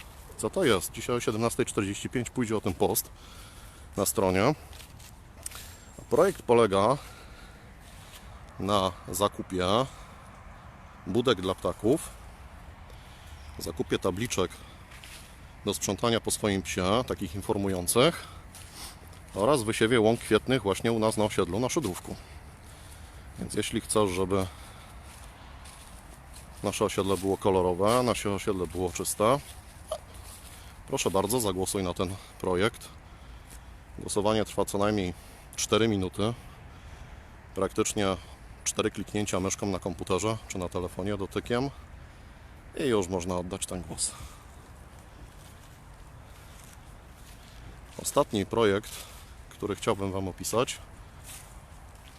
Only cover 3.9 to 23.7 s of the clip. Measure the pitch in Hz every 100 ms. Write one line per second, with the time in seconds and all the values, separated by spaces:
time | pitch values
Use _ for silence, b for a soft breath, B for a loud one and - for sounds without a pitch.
3.9 | - 95 - 95 92 117 151 B B B
4.9 | - - - - - - B B B B
5.9 | B - 120 190 - - 120 110 98 107
6.9 | 139 B B B B B B B - B
7.9 | B B B B B B - 95 104 92
8.9 | - - 92 101 - - 92 90 110 131
9.9 | B B B B B - - - - -
10.9 | - - 104 123 95 92 92 92 - 104
11.9 | 151 - - - - - - - - -
12.9 | B B B B B B - - 80 -
13.9 | 117 98 90 123 - 87 - B B B
14.9 | B B B B B B B 101 95 -
15.9 | 98 120 113 - - 110 95 87 - 92
16.9 | 113 123 95 95 98 92 101 98 92 87
17.9 | 117 151 - B B B B B B B
18.9 | B B B - 98 110 147 107 110 113
19.9 | 123 107 117 - 107 - 131 98 92 117
20.9 | 117 110 107 104 - 90 95 123 175 113
21.9 | 87 - - - - - - - B B
22.9 | B B B B - - - 104